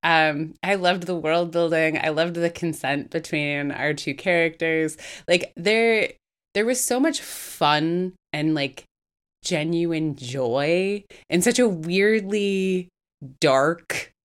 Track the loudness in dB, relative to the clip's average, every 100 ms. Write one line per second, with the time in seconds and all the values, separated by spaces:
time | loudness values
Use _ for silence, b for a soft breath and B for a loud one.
0 | 2 4 4 0 -6 -6 -2 2 2 2
1 | -2 -2 0 0 2 0 2 2 2 0
2 | 0 0 0 0 -2 -2 -4 -4 -4 -4
3 | -4 -8 -4 -4 -2 -2 -4 -4 -4 -4
4 | -6 -4 0 2 0 -2 -2 0 -2 -4
5 | B B 0 0 0 -4 0 2 4 2
6 | 0 -6 _ _ _ -2 0 -2 -2 0
7 | 0 0 -8 -14 -16 0 2 2 2 0
8 | -2 -8 _ -2 0 0 -2 -8 -20 _
9 | _ _ _ _ -4 -2 0 0 0 0
10 | -2 -4 -6 -4 0 0 2 0 0 -4
11 | -8 B B 2 2 4 2 0 -2 2
12 | 2 2 0 -2 0 0 0 -2 -4 _
13 | _ _ -18 0 2 4 2 0 -6 -8
14 | -8 _